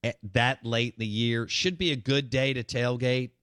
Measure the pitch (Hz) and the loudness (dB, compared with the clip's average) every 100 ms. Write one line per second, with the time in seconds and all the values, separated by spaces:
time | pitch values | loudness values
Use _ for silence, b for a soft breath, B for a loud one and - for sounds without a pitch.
0 | 117 - 104 117 120 113 117 117 120 - | -4 -4 -2 2 4 2 -2 0 0 -2
1 | 110 107 117 117 113 - 185 170 180 139 | -4 0 0 0 -2 0 -2 0 -2 0
2 | 117 139 135 131 135 127 113 131 123 123 | 0 0 2 0 0 -2 -4 0 0 0
3 | 127 127 123 _ | 0 0 -2 _